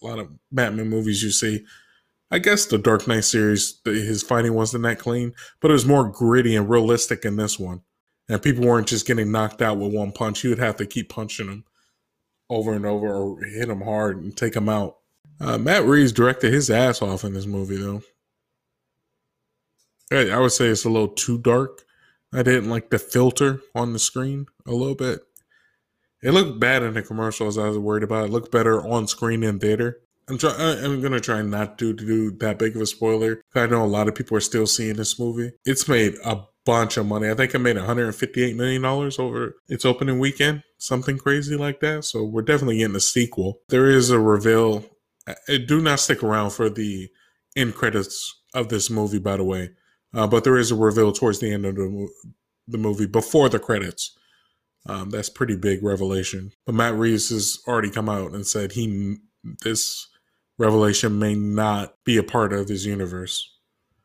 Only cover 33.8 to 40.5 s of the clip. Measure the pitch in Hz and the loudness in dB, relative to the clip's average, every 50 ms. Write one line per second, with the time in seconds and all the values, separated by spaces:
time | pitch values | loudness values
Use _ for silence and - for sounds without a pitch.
33.8 | 110 104 101 104 107 107 104 - 127 - 113 107 104 - - 117 110 104 - - | 2 2 2 2 2 0 0 -2 -4 -2 -2 -2 0 0 0 0 0 0 0 0
34.8 | 117 110 107 104 107 - - - 120 120 117 117 117 123 120 _ - - 135 - | -2 -2 -4 -4 -4 -4 -4 -4 -4 -4 -4 -4 -6 -6 -8 _ -4 -2 -2 0
35.8 | - - 139 117 110 - - - - 117 110 98 95 - _ _ _ - 117 117 | 0 2 4 4 4 4 2 -2 -4 -6 -6 -6 -8 -12 _ _ _ 2 4 4
36.8 | 113 110 - 120 104 104 107 104 107 107 110 117 131 127 - 127 123 120 117 101 | 2 2 0 -2 -2 -2 -2 -2 -2 0 0 0 0 0 0 0 2 2 0 0
37.8 | 92 104 120 120 120 113 110 - - - - 123 123 123 110 113 123 127 131 131 | 0 -2 0 0 0 -2 -2 -4 -6 -4 -2 -2 -2 -2 -2 -2 -2 -2 -2 -2
38.8 | 131 131 135 139 143 139 135 - 127 123 117 120 120 - - _ _ - - 117 | -2 -2 -2 -2 -2 -4 -4 -4 -4 -4 -4 -6 -8 -8 -10 _ _ -10 -6 0
39.8 | - 131 120 - 135 135 127 127 135 139 135 - 143 147 | 2 2 2 2 0 0 0 0 0 0 0 0 0 0